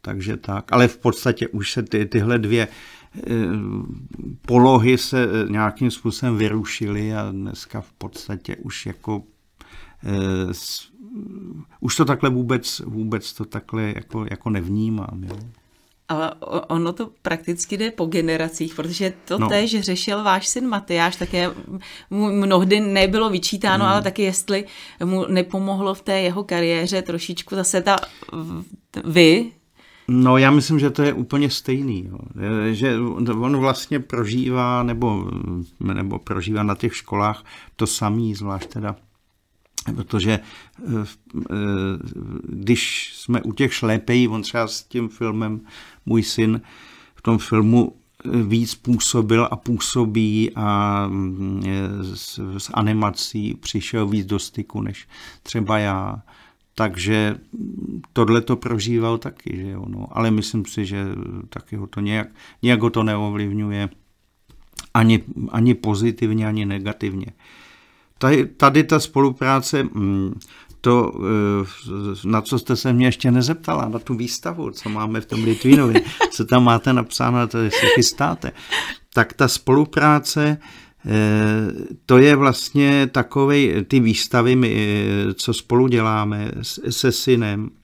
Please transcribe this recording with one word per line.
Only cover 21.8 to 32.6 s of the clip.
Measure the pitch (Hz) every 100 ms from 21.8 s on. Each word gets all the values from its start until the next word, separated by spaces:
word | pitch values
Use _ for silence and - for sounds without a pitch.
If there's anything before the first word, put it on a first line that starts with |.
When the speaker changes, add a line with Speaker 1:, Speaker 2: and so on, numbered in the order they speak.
| - - -
Speaker 2:
mu | 196 208
mnohdy | 202 196 185 185 208
nebylo | 208 196 190 220 220
vyčítáno, | 185 - 202 208 190
Speaker 1:
Hmm. | 196
Speaker 2:
ale | 202
taky | 202 190
jestli | 196 185 - 202 202 - - -
mu | 170 185 -
nepomohlo | 185 180 190 196 196 196
v | 190
té | - 190
jeho | 180 180
kariéře | 202 175 170 170 175 196
trošičku | 180 170 - 170 -
zase | 196 185 190
ta | 180 196 - - -
v-, | - 160 165 180 190 _ -
vy? | - 160 165 175 233 - _ _ _ _ -
Speaker 1:
No, | 127 127 127
já | 135
myslím, | 147 135 156
že | 143
to | 131
je | 147
úplně | 110 120 139 143
stejný, | - - 131 139 98 92
jo. | 92 - - 101 110